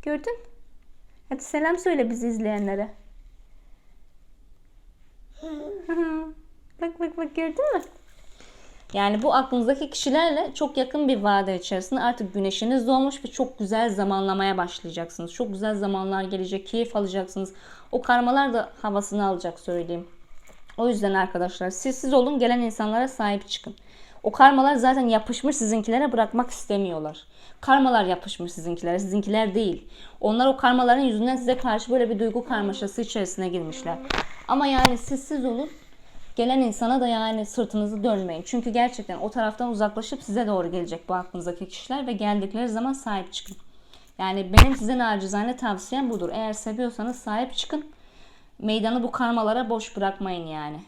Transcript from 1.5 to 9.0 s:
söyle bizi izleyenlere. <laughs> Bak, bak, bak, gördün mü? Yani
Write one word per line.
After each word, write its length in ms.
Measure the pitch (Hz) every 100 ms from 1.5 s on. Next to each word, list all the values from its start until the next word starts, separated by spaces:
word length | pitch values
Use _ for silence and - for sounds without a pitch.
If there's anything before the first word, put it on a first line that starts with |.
| 302 320 349
söyle 320 | 359 311 233
bizi 180 | 233 233
izleyenlere. 600 | 226 214 208 202 196 208 - - - - - - - - - - - - - - - - - - - - - - - - -
<laughs> 1400 | 320 302 294 403 339 339 330 320 311 311 - - - -
Bak, 200 | 339 330
bak, 160 | 339 330
bak, 200 | 320 330
gördün 400 | 330 320 587 415
mü? 60 | - - - - - - - - - - -
Yani 300 | 196